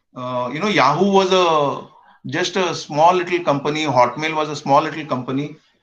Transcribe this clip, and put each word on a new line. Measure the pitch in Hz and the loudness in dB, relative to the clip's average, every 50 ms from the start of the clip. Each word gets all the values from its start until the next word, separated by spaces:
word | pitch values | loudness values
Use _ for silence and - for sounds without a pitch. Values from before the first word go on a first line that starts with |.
| _ _ - | _ _ -14
uh, | 127 127 127 127 123 123 123 | -10 -8 -6 -4 -4 -4 -4
you | 135 147 | -6 -4
know, | 202 214 | -4 0
Yahoo | 190 147 127 139 147 151 196 202 | 2 4 4 4 4 2 2 4
was | 196 190 190 185 | 4 4 4 4
a, | 190 185 175 165 160 151 143 135 127 - - - _ _ _ _ _ _ - | 4 4 4 4 2 2 0 0 -2 -6 -12 -18 _ _ _ _ _ _ -12
just | 131 131 175 180 - - | -6 -4 -4 -4 -2 -2
a | 196 180 165 156 | -2 -2 -2 -4
small | 147 - - 151 147 160 175 185 | -6 -8 -6 0 4 4 4 4
little | 180 170 175 175 175 170 | 2 0 -2 -2 -2 0
company, | - 185 180 - 151 151 151 156 | 0 -2 -2 -2 -4 -4 -2 -2
Hotmail | 147 127 135 123 - - 147 156 160 156 | 0 2 2 2 2 0 -4 -4 -4 -2
was | 156 156 151 | -2 -4 -4
a | 143 | -6
small | - - 117 139 151 | -6 0 2 2 2
little | 156 156 143 160 143 | 2 0 -6 -8 -6
company, | - 139 123 117 135 131 139 147 151 - _ _ _ _ _ | -6 -6 -6 -6 -4 -4 -4 -4 -6 -10 _ _ _ _ _